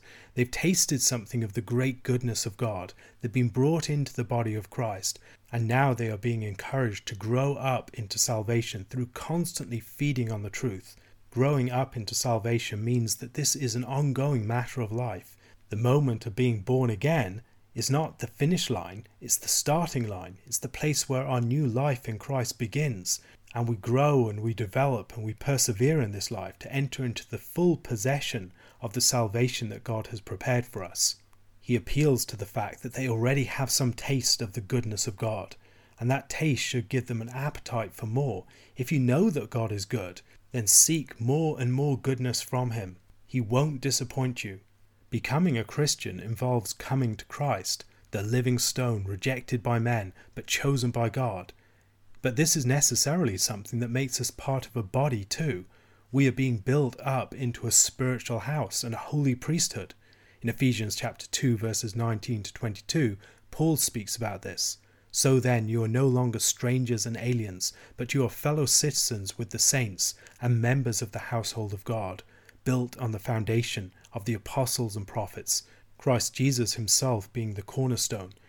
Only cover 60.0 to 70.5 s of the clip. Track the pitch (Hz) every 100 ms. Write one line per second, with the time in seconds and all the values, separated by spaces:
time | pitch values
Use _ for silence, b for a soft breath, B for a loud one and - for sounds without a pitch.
60 | b b b b 117 - 131 110 107 -
61 | 117 - - - 135 110 110 107 113 117
62 | 117 110 - 110 98 - 113 101 - 160
63 | 123 98 B B - - 160 151 - 120
64 | 98 - 110 98 - 87 - - b b
65 | b - 139 131 127 120 110 117 110 120
66 | 135 123 123 113 - - 123 127 120 113
67 | 120 113 123 120 107 90 - B B -
68 | 123 139 120 - 147 151 135 - 151 -
69 | - 107 95 - 113 120 - 139 107 90
70 | - B B B 123